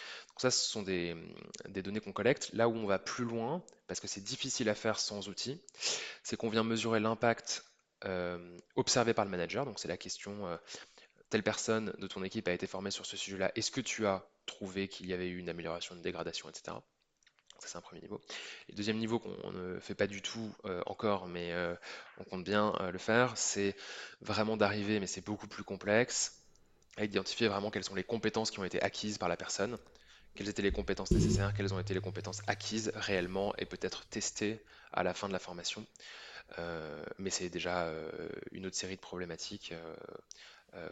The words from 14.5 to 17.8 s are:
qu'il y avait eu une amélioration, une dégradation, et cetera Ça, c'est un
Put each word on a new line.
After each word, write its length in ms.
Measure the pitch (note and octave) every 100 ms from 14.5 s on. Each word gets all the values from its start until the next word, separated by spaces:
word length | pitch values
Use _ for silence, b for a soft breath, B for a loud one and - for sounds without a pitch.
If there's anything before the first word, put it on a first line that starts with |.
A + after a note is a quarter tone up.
| - G2 F#2+ G2
qu'il 200 | - F#2
y 60 |
avait 160 | F#2 F2+
eu 100 | F2+
une 100 | F2
amélioration, 460 | E2+ E2 E2+ - F2+
une 60 |
dégradation, 440 | E2+ F2 E2 E2 D#2
et 40 |
cetera 300 | - - F2+ - _ _ _ _ _ - -
Ça, 80 | -
c'est 80 |
un 40 | E2+